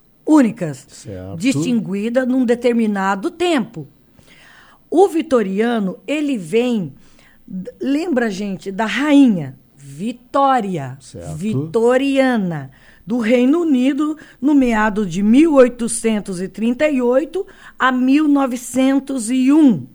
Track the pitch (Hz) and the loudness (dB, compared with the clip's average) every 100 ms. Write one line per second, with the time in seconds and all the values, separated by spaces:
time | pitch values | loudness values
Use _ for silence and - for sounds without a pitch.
0 | _ _ - 302 233 - 165 143 - - | _ _ 2 4 4 0 -8 -10 -16 -20
1 | - 92 92 101 220 185 330 240 165 196 | -16 -14 -12 -6 -4 -2 -2 -2 -2 -6
2 | 214 240 254 262 240 233 247 233 220 202 | -4 -2 0 0 0 0 0 0 0 0
3 | 190 196 254 - 349 311 214 - 131 _ | -2 -2 -6 -4 -2 0 -2 -10 -16 _
4 | _ _ _ - - - - _ _ 302 | _ _ _ -20 -20 -20 -20 _ _ 2
5 | 392 311 - 247 196 190 233 233 190 180 | 2 2 0 0 0 -2 0 0 -2 -6
6 | - 294 294 254 165 214 247 233 160 - | -6 -4 -2 -4 -2 -2 0 -2 -4 -10
7 | - _ _ _ - 190 185 - 247 285 | -20 _ _ _ -14 -12 -12 -8 -4 -2
8 | 359 262 233 185 208 190 190 190 220 202 | -2 -2 -2 -4 -8 -8 -8 -6 -4 -2
9 | 294 285 269 190 139 131 _ _ 139 139 | 2 6 6 4 -4 -12 _ _ -20 -12
10 | 208 247 _ 285 277 262 202 175 135 131 | -10 -10 _ 0 2 2 -2 -6 -8 -12
11 | - 104 85 78 90 123 156 226 233 254 | -18 -16 -12 -8 -4 -4 -2 0 2 2
12 | 277 269 262 240 185 160 135 - _ _ | 2 2 2 0 -2 -6 -10 -18 _ _
13 | - 240 214 247 247 320 330 262 254 285 | -6 -4 2 2 4 2 2 2 0 0
14 | 302 302 - _ 269 294 254 220 214 202 | -2 -6 -12 _ 2 2 2 2 0 0
15 | 202 165 208 240 330 277 254 - 226 - | -4 0 4 6 6 6 4 2 -6 -4
16 | 226 214 196 180 185 185 226 247 302 277 | -2 -2 -4 -8 -10 -6 -4 0 0 0
17 | 240 254 320 359 403 - - - 254 254 | 0 0 0 -6 -10 -14 -20 -4 -2 0
18 | 254 277 311 285 269 240 - 254 262 269 | 2 2 2 2 0 -4 -6 0 2 0
19 | 269 269 214 262 254 294 294 180 - | -2 -6 -4 0 4 6 4 2 -4